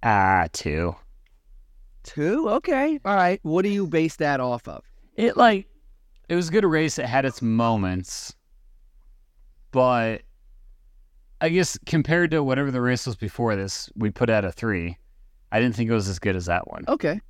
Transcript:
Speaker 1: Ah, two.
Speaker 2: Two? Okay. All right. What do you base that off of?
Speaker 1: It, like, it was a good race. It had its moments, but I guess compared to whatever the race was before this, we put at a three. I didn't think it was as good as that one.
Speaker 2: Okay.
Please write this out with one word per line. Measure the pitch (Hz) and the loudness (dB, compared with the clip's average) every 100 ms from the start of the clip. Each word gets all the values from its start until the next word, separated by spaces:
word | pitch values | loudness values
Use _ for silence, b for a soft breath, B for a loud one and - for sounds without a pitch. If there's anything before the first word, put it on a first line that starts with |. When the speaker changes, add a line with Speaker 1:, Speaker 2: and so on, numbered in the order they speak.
Speaker 1:
Ah, | 113 104 95 95 82 | 2 4 4 4 2
two. | - - 76 87 82 - - _ _ _ - - - - - | -4 -4 -2 -2 -4 -14 -20 _ _ _ -20 -20 -20 -20 -20
Speaker 2:
Two? | - - 147 233 320 | -16 -4 -2 0 0
Okay. | 233 349 277 285 302 - | -2 0 0 0 -2 0
All | 202 | 2
right. | 180 196 | 2 0
What | 160 160 | 0 0
do | 190 | 2
you | 202 185 | 0 0
base | 160 160 - | 0 0 0
that | 151 139 | -2 0
off | 127 123 - | -2 -4 -8
of? | 71 - - - - | -16 -18 -20 -20 0
Speaker 1:
It, | 226 - | 0 6
like, | 240 202 - - - - _ - - | 4 4 -4 -20 -20 -20 _ -20 -4
it | 170 | -2
was | 170 | 0
a | |
good | 185 196 | 2 2
race. | 156 160 - | 2 0 -2
It | 123 | -2
had | 127 | 0
its | 135 - | 0 -2
moments, | 117 113 117 113 95 92 92 - - - _ _ - - - - - - _ _ - - - | -2 0 2 0 0 -4 -6 -12 -14 -18 _ _ -20 -20 -20 -20 -20 -20 _ _ -20 -20 -6
but | 131 127 123 113 110 - _ - - - - - - - - _ - | 0 2 2 0 -4 -12 _ -20 -20 -20 -20 -20 -20 -20 -20 _ -4
I | 160 | 0
guess | 170 170 - - | 2 0 -2 -2
compared | 165 143 170 175 | 0 2 2 2
to | 156 | 0
whatever | 143 131 143 | 0 0 0
the | 127 | 0
race | 123 123 - | 0 0 -2
was | 110 | -6
before | 107 - 117 101 | -8 -4 -2 0
this, | 98 - - - | -4 -8 -12 -4
we | 107 | -4
put | - 120 | 0 2
at | 110 | 2
a | 95 | 0
three. | - 117 98 85 85 _ - - _ _ | -4 -4 -2 -4 -10 _ -20 -20 _ _
I | 107 | 2
didn't | 120 110 | 2 2
think | 117 | 0
it | |
was | 113 98 | 0 0
as | 90 | -2
good | 104 92 | -2 -2
as | 87 | 0
that | 87 - | -2 -2
one. | - - | -10 -4
Speaker 2:
Okay. | 302 165 180 - | -2 0 -4 -8